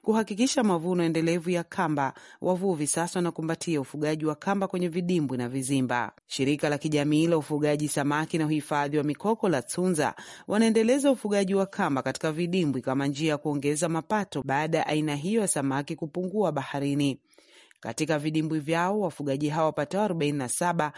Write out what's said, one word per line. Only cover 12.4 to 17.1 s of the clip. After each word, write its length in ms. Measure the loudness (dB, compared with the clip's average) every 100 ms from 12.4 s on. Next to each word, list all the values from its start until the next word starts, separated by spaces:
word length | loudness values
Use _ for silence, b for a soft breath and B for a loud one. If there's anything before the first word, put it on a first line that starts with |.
| 0 2 2 0
kama 240 | 0 0 0
njia 240 | 0 0
ya 80 | 0
kuongeza 500 | -2 -2 0 0 0
mapato 540 | -2 -2 -2 -2 -4
baada 360 | -2 0 2 0
ya 80 | 2
aina 300 | 0 0 -2
hiyo 240 | 0 0
ya 80 | 0
samaki 480 | 0 0 -2 -4 -8
kupungua 560 | -6 -6 -4 0 0
baharini. 680 | 0 -4 -2 0 2 0